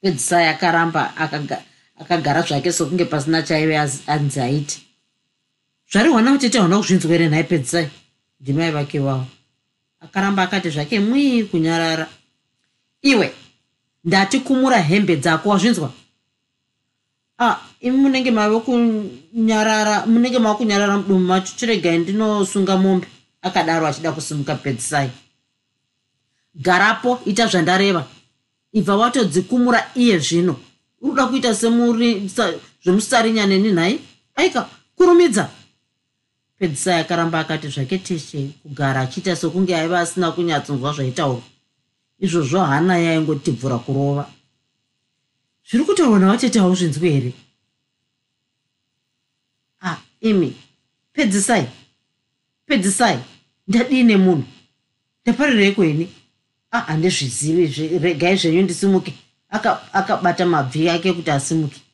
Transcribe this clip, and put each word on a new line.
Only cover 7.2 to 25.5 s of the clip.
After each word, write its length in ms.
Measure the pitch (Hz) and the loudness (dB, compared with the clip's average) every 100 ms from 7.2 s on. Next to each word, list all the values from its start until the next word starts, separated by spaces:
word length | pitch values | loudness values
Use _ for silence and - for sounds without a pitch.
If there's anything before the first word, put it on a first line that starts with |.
| 165 | 2
nhai 140 | 151 | 0
Pedzisai?" 460 | 160 170 127 170 156 - _ _ _ _ | 0 -2 -2 -4 -4 -8 _ _ _ _
Ndimai 300 | 131 139 165 | -6 -2 -2
vake 280 | 151 143 151 | -4 -6 -4
wavo. 260 | 139 131 127 _ _ _ _ _ _ _ | -2 -4 -6 _ _ _ _ _ _ _
Akaramba 440 | 160 196 196 196 | -10 -4 -2 0
akati 260 | 185 196 185 | 0 -2 -4
zvake 300 | 147 147 220 | -6 -4 -2
mwii 440 | 202 269 285 240 | 0 2 2 2
kunyarara. 640 | 208 175 160 165 165 160 160 - _ _ _ _ _ _ _ _ | 0 0 0 0 0 -2 -6 -12 _ _ _ _ _ _ _ _
"Iwe, 320 | 277 254 165 - - _ _ _ _ _ | 2 2 0 -4 -20 _ _ _ _ _
ndati 360 | 170 190 196 269 | 0 2 2 0
kumura 420 | 254 262 262 240 | 0 0 4 2
hembe 340 | 156 190 190 160 | 4 2 2 0
dzako, 340 | 151 160 202 | 0 0 0
wazvinzwa?" 440 | 202 214 226 160 - _ _ _ _ _ _ _ _ _ _ _ _ _ _ | 2 2 0 -4 -10 _ _ _ _ _ _ _ _ _ _ _ _ _ _
"Ah, 180 | 240 - - _ | 0 0 -6 _
imi 180 | 247 262 | -2 2
munenge 340 | 277 262 254 | 4 2 0
mave 280 | 226 214 220 | 2 2 0
kunyarara, 1500 | 233 247 233 214 202 175 - 233 220 220 220 214 214 208 220 | 0 2 2 0 -6 -14 -12 -2 0 2 2 2 2 0 2
munenge 340 | 226 247 247 | 2 2 2
mava 160 | 220 208 | 0 0
kunyarara 420 | 226 202 202 202 | 0 0 2 0
mudumu 280 | 190 190 180 | 2 2 2
macho, 280 | 185 185 - | 0 -2 -6
chiregai 420 | 233 214 170 170 | -2 0 0 0
ndinosunga 800 | 170 202 220 208 190 202 185 190 | 0 -2 0 0 -2 -2 0 2
mombe," 300 | 190 185 180 - _ _ | 2 2 -2 -18 _ _
akadaro 460 | 185 185 160 165 156 | -4 -2 0 0 -2
achida 240 | 139 165 | -2 -6
kusimuka 440 | 156 147 151 139 147 | -6 -8 -8 -6 -6
Pedzisai. 540 | 143 120 - 147 135 123 _ _ _ | -6 -6 -4 -4 -4 -8 _ _ _